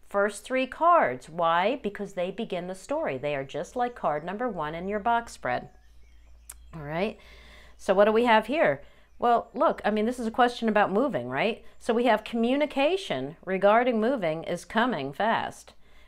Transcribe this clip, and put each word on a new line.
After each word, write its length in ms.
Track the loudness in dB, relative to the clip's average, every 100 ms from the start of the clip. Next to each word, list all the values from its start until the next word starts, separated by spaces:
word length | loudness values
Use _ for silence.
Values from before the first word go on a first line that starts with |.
| -4
First 360 | 0 0 -2
three 220 | -4 -2 -2
cards. 600 | 2 4 6 4 -2 -8
Why? 520 | -2 2 2 2 -2
Because 300 | -4 -6 -8
they 180 | -6 -6
begin 360 | -6 -6 -6 -8
the 80 |
story. 440 | -10 -6 -4 -4 -4
They 160 | -4
are 100 | -4
just 320 | -6 -8 -8 -4
like 180 | -4
card 300 | -2 -2 -2
number 240 | -4 -6 -6
one 260 | -4 -6
in 140 | -6 -6
your 120 | -4
box 320 | 0 -2 -2
spread. 360 | -8 -4 -4 -6 -18 -20 -20 -20 -20 -20 -20 -20 -20 -16
All 80 | -12
right, 360 | -6 -2 -2 -4 -16 -20 -20 -20 -20 -6
so 160 | 2
what 140 | 4 6
do 60 |
we 120 | 6
have 220 | 6 6 4
here? 360 | 2 2 2 -6 -20 -20 -2
Well, 320 | 2 2 0
look, 280 | 0 0 0
I 60 | -2
mean, 160 | 0 0
this 120 | -2
is 80 | -2
a 60 |
question 360 | 2 2 2 0
about 220 | 2 2
moving, 380 | 2 0 -2 -4
right? 360 | -2 0 -2 -10 -8
So 140 | -2
we 140 | 2 2
have 180 | 2
communication 1120 | 0 -2 0 2 0 0 0 0 -2 -4 -6 -8
regarding 560 | -6 2 4 6 4 2
moving 440 | 0 0 -2 -2
is 200 | -4 -6
coming 480 | -4 0 0 0 -4
fast. 640 | -2 0 0 -2 -10 -18 -20 -20 -20